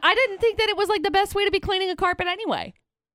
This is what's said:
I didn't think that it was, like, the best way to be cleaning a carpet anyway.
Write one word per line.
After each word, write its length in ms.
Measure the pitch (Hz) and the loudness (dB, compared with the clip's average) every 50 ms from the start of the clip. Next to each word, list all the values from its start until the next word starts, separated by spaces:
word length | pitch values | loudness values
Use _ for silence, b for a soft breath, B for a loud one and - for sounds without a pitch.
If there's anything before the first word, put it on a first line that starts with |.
| - | 2
I 120 | 320 392 | 2 4
didn't 240 | 453 539 453 392 370 | 4 2 0 0 0
think 180 | - 466 403 - | 0 0 2 2
that 100 | 440 415 | 0 0
it 80 | 415 | 0
was, 140 | 339 403 359 | 0 0 0
like, 140 | 427 392 302 | 0 0 0
the 60 | 403 | 0
best 220 | 311 392 403 403 - | 2 2 2 2 0
way 120 | 403 403 | 0 0
to 60 | 403 | 0
be 100 | - 392 | 0 -2
cleaning 280 | - - 392 381 381 370 | -2 -2 -2 -2 -2 -2
a 40 | 359 | -2
carpet 320 | - 370 359 349 - 359 349 | 0 0 -2 0 -2 -2 -4
anyway. 460 | 359 381 453 349 214 117 80 - - _ _ _ _ _ _ _ _ | -4 -4 -4 -4 -4 -4 -4 -8 -12 _ _ _ _ _ _ _ _